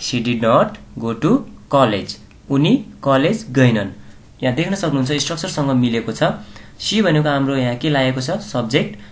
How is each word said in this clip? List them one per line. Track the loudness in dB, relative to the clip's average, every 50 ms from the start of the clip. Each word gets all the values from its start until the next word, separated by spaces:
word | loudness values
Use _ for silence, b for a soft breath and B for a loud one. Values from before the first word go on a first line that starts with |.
| -8
she | -4 -4 -2 -2
did | -2 -2 0 2
not | 4 4 4 4 2 -2 -10 -18 -16 -12 -6 -4
go | -4 -2 0 2
to | 2 2 2 0 -4 -16 -18 -6 0 2
college। | 4 4 4 2 0 -4 -6 -12 -16 -18 -20 -20 -16 -8 -2
उनी | 0 2 4 4 2 2 0 -4 -14 -6 0
कलेज | 2 2 2 2 2 0 -2 -6 -2 2
गएनन्। | 4 4 4 4 2 -2 -4 -8 -14 B B B B B B B -4 -2
यहाँ | -2 0
देख्न | 0 -2 -2 -2
सक्नुहुन्छ | -2 -2 0 0 0 0 0
स्ट्रक्चरसँग | -2 -2 -2 -4 -4 -6 -6 -4 -2 -2 0 2 2 2 2
मिलेको | 2 0 -2 -2 -4
छ। | -2 0 0 -2 -2 -4 B B B B B B B B
She | -6 -2 0 2 2
भनेको | 4 4 2 2 2
हाम्रो | 2 2 2 0 0
यहाँ | 0 0 0 -2 -2
के | -2 0
लागेको | 2 2 2 2 0 -2
छ? | -2 -4 -4 -6
सब्जेक्ट। | -6 -6 -4 -4 -2 0 0 0 0 -2 -6 B B B